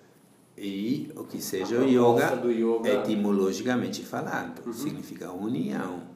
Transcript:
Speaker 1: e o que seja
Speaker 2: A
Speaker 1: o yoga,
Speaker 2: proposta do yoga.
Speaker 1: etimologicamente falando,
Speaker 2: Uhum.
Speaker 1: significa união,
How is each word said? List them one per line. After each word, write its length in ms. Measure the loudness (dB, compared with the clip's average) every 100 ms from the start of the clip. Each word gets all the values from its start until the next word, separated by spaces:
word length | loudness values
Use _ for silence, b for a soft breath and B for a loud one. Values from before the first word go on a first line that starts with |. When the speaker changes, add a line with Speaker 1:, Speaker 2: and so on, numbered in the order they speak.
| B B B _ _ -10
Speaker 1:
e 540 | -6 -4 -2 -2 -4 -10
o 80 |
que 180 | -10 -8
seja 360 | -4 -4 0 2
Speaker 2:
A 20 |
Speaker 1:
o 60 | 6
yoga, 400 | 8 8 6 4
Speaker 2:
proposta 80 | 2
do 140 | 0
yoga. 380 | 2 2 2 2
Speaker 1:
etimologicamente 1120 | 2 2 0 2 2 2 0 0 0 -2 -6
falando, 580 | -8 -6 -4 -6 -6 -10 -10
Speaker 2:
Uhum. 80 |
Speaker 1:
significa 580 | -8 -6 -8 -10 -12 -10
união, 720 | -6 -4 -4 -4 -4 -6 -8 -12